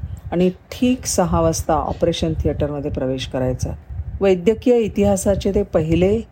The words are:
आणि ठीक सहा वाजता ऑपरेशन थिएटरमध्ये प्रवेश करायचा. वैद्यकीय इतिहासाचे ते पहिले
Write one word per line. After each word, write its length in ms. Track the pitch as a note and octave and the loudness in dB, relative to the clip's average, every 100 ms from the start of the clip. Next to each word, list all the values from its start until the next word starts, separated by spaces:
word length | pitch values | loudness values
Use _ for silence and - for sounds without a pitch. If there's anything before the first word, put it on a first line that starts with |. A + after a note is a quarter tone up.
| - - - | -12 -10 -6
आणि 180 | E3+ F3+ | 0 0
ठीक 560 | F3+ - - B3 B3+ - | 0 -14 -2 0 0 -2
सहा 360 | - F3 E3+ | 0 2 2
वाजता 320 | E3 D#3+ - | 2 0 0
ऑपरेशन 600 | D#3 - - E3+ E3 E3 | 0 -2 -2 -2 0 -2
थिएटरमध्ये 580 | D#3 D#3+ C#3+ D3 D3 C#3+ | 0 -2 0 -2 -4 -6
प्रवेश 360 | C#3 C3 C3 B2+ | -4 -4 -4 -6
करायचा. 420 | C3+ B2+ B2+ - - - - - - | -4 -2 -2 -6 -8 -12 -10 -8 0
वैद्यकीय 560 | G3 F#3 F3 A3 - A#3+ | 2 4 2 2 2 2
इतिहासाचे 800 | G#3 - G3+ G3 G3+ F#3+ G3+ G3+ | 2 2 2 2 2 0 0 0
ते 80 | |
पहिले 580 | G3 F3+ D#3 E3 F#3 A3 A3 | 0 0 2 2 4 2 -4